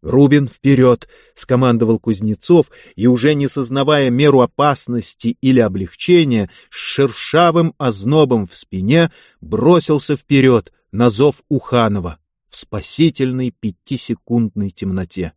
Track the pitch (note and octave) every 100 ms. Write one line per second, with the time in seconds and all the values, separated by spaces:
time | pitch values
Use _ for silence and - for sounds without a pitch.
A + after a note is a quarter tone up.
0 | E2+ B2+ C#3+ D3 C3 - C3+ C3+ B2+ A#2+
1 | - _ _ - - B2 B2+ A#2 A2+ A2+
2 | - G#2 G#2+ G#2 - F3 - - - -
3 | A#2 B2 C3+ D3+ C#3 - B2 C3+ C#3 D3+
4 | C3+ A#2+ D3 C3+ A#2+ - C#3+ C3+ - A#2+
5 | - - A#2 - C3 C3 A2 F#2+ F#2 _
6 | - F3 D#3 A#2 F#2+ _ _ - - -
7 | C#3 A2 - D#3 F3 E3 E3 - C3+ G2+
8 | G#2 D3+ C#3+ A#2+ G2 - - F#2+ F#2+ D#3
9 | E3 _ _ _ D#2 G#2+ B2+ F3 - D3+
10 | - C#3+ _ C#3 C3 A#2+ - _ _ G2+
11 | A#2+ G#2 C#3+ - _ C#3 - B2 A2+ G2+
12 | F2 D#2+ _ _ _ - - - - -
13 | E3 - C3 B2+ B2+ - A2 F2 - B2+
14 | - A2+ _ A#2+ A2 G#2 G2 - G2 F#2+
15 | F2 - E2+